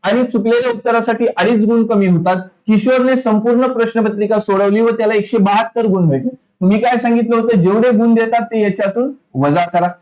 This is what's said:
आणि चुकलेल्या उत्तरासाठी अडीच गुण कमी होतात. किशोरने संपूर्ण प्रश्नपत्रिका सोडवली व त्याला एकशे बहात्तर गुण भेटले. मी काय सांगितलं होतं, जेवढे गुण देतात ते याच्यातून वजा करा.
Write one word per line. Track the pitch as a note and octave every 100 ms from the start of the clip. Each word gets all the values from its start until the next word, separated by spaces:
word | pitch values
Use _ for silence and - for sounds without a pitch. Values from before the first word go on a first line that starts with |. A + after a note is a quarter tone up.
आणि | F#3+ A#3
चुकलेल्या | B3 A3+ A3 A#3+ B3
उत्तरासाठी | A3+ B3 A#3 A3+ A3 A#3
अडीच | - G3+ A#3 G#3+
गुण | A#3 A3+
कमी | G#3+ F#3+
होतात. | E3+ F3 F#3
किशोरने | F#3 _ - G#3+ G#3+ B3+ B3+ C4
संपूर्ण | B3 G#3+ A3+ A#3+ B3+
प्रश्नपत्रिका | B3 A3+ A3+ G#3+ G#3 G#3 G#3+
सोडवली | G#3 G3 G3+ G#3
व | A3+
त्याला | A3+ G#3+
एकशे | A3 G#3 A3+
बहात्तर | G3 G3+ A3+ A#3 A3
गुण | F#3+ E3+
भेटले. | C3+ B3 - _ _ F#3
मी | G#3+
काय | A#3+ B3
सांगितलं | B3 A#3 A3+ A#3
होतं, | A3+ A3
जेवढे | F3 G#3+ B3
गुण | A3 A#3
देतात | A3+ A3+ A#3 A3
ते | A3
याच्यातून | G#3 G3 G3 G3 C4 C4+ _
वजा | C3+ C#3+ D#3 F3
करा. | F3 F3 F3